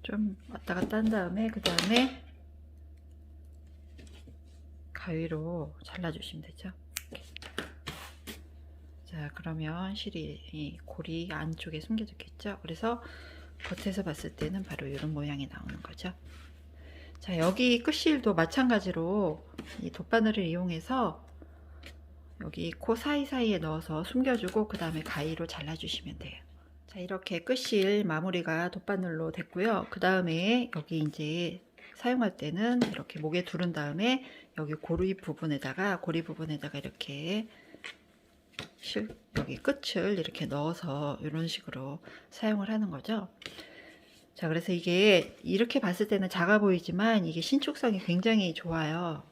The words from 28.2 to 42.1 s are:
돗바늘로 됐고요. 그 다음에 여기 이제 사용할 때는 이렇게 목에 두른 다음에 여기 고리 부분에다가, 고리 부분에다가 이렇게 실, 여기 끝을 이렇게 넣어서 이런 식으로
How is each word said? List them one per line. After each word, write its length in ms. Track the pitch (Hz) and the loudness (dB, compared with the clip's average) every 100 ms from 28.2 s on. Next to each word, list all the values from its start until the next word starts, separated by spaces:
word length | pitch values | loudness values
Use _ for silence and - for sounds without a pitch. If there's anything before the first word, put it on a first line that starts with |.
| 185 180 170 160 180 | 2 0 2 2 0
돗바늘로 600 | 185 - 196 180 160 160 | -2 -2 0 0 0 -2
됐고요. 560 | 160 - 180 214 202 - | -4 -6 0 2 2 0
그 100 | 185 | 2
다음에 680 | 180 185 175 160 190 247 240 | 4 4 4 2 4 4 2
여기 260 | 160 151 165 | -4 -2 0
이제 640 | 151 151 151 165 175 180 - - - | 0 -2 -2 0 -2 -4 -16 -20 -20
사용할 440 | - 240 254 220 - | -4 0 4 2 0
때는 420 | 151 170 226 190 - | -4 0 2 4 2
이렇게 300 | - - 151 | 0 -10 -4
목에 240 | 151 175 | 0 0
두른 300 | 180 165 175 | 0 0 0
다음에 500 | 160 147 160 226 262 - - - - | 0 -2 2 2 2 -2 -18 -12 -8
여기 160 | 151 | -4
고리 400 | 156 - 170 190 | -6 0 2 2
부분에다가, 840 | 190 - 147 165 139 131 135 196 180 | 0 -4 -4 -2 0 -2 0 0 0
고리 220 | - 165 | 0 0
부분에다가 560 | 165 156 156 151 - 143 | -2 -6 -4 -4 -4 -6
이렇게 680 | 139 - - 139 160 214 220 - - - - - _ _ _ _ _ - - _ | -8 -8 -8 -6 -2 -2 -2 -14 -20 -16 -16 -16 _ _ _ _ _ -14 -14 _
실, 340 | - 208 220 - _ - | -6 -4 -4 -10 _ -4
여기 220 | 135 139 | -2 0
끝을 600 | - 277 - 190 185 196 | 0 0 -2 0 2 0
이렇게 280 | 156 - 165 | -2 -4 -2
넣어서 720 | 143 151 170 175 139 147 139 | 0 -2 -2 -4 -2 -2 -2
이런 260 | 151 160 165 | -4 -2 -2
식으로 520 | - - 127 135 151 - | -4 -8 -8 -8 -8 -12